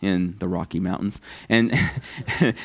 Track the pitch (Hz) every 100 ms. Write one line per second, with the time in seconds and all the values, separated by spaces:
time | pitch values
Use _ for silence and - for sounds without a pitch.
0 | 98 90 90 95 90 87 82 85 90 92
1 | 101 - - - - 113 117 143 180 -
2 | - - 127 - 139 117